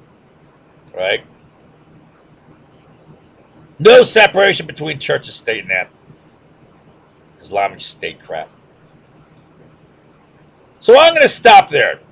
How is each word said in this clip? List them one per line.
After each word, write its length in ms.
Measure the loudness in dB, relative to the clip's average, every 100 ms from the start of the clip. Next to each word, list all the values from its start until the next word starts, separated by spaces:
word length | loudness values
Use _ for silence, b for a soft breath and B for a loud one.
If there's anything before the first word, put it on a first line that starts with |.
| _ _ _ _ _ _ _ _ _
Right? 300 | -10 -6 -8 -10 _ _ _ _ _ _ _ _ _ _ _ _ _ _ _ _ _ _ -20 _ _ _ _ -20 -2
No 240 | 4 6
separation 640 | 4 2 0 2 -2 -2 -8
between 320 | -12 -12 -10
church 280 | -6 -8 -8
and 60 |
state 300 | -14 -10 -10
in 60 | -8
that 200 | -8 -10 _ _ -20 _ _ _ _ _ _ _ _ _ _ _ _
Islamic 380 | -10 -6 -6 -8
State 420 | -18 -14 -16 -16
crap. 300 | -16 -16 -16 _ _ _ _ _ _ _ _ _ _ _ _ _ _ _ _ _ _ _ _ _ _ _
So 180 | 2 4
I'm 160 | 4 2
gonna 120 | 0
stop 420 | 0 4 4 4
there. 300 | 0 -4 -6 _